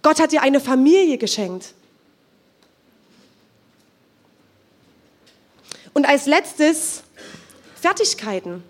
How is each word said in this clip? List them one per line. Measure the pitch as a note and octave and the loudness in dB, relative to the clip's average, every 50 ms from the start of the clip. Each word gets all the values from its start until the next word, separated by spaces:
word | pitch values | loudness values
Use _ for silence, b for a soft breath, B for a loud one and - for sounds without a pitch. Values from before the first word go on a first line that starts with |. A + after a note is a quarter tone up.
| - | 4
Gott | D4+ D#4 - | 2 2 2
hat | D#4+ D4+ | 0 0
dir | D4+ D4+ B3 | 2 0 2
eine | C#4 C#4 C#4 | 2 2 0
Familie | C#4 B3+ C4 C4 C4 D4 F4 G4 F#4+ D#4+ C4+ | 0 0 0 2 4 4 4 4 4 2 0
geschenkt. | - A3+ G3+ - G#3+ G3+ F3 F#3 F#3 - - _ _ _ _ _ _ _ _ _ _ _ _ _ _ _ _ _ _ _ _ _ _ _ _ _ _ _ _ _ _ _ _ _ _ _ _ _ _ _ _ _ _ _ _ _ _ _ _ _ _ _ _ _ _ _ _ _ _ _ _ _ _ _ _ _ _ _ _ _ _ _ _ _ _ _ _ _ _ B B B B B B B | -2 -4 -6 -4 -6 -6 -8 -8 -12 -16 -20 _ _ _ _ _ _ _ _ _ _ _ _ _ _ _ _ _ _ _ _ _ _ _ _ _ _ _ _ _ _ _ _ _ _ _ _ _ _ _ _ _ _ _ _ _ _ _ _ _ _ _ _ _ _ _ _ _ _ _ _ _ _ _ _ _ _ _ _ _ _ _ _ _ _ _ _ _ _ B B B B B B B
Und | D4+ C#4 | 0 2
als | C4 C#4+ C4+ - | 2 2 2 2
letztes | C4+ D4 F4+ - - - - D4+ D#4 D#4+ D#4 - - - - - _ _ B B B B B B B B B B - - - | 2 0 0 0 -2 -2 2 2 2 2 0 -6 -10 -10 -12 -18 _ _ B B B B B B B B B B -20 -18 -4
Fertigkeiten. | - E4+ G4 - G#4+ - - - G#3 G#3+ G3+ F#3 - E3+ F3 F3+ F3 | -2 -2 -2 0 -2 -4 -4 -6 -8 -8 -8 -8 -8 -10 -14 -14 -16